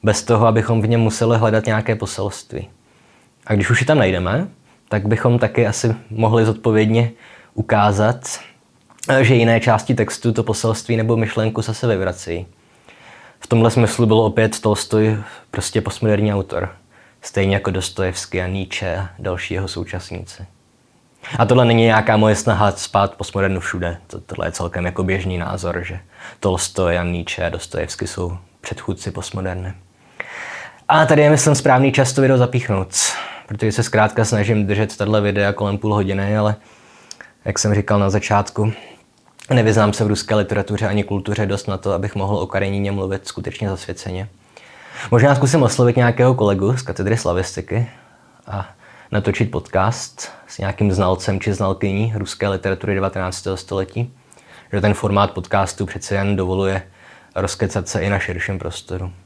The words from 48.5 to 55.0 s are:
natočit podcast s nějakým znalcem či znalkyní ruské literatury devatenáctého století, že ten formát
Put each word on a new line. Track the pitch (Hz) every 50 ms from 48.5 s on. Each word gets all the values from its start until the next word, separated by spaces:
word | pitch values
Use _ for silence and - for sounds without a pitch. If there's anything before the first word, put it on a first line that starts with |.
| 104 98 92 - - _ - - - - - -
natočit | - 104 101 - 98 - 113 -
podcast | - 71 - - - 95 95 110 123 - - - - - - - - - -
s | - - -
nějakým | 98 95 98 - 107 101
znalcem | 95 92 98 90 95 92 - - 98 95
či | - 110
znalkyní | 98 90 104 95 95 - - 98 95 101 107 113 110
ruské | 104 98 - - - - 101
literatury | 95 92 - 98 95 90 - 110 101
devatenáctého | 95 95 98 - 98 92 92 92 - - 101 95
století, | 90 - - 95 98 95 92 - - 120 127 - _ _ _ - - _ - - - - _
že | - 101
ten | 92 104 101
formát | -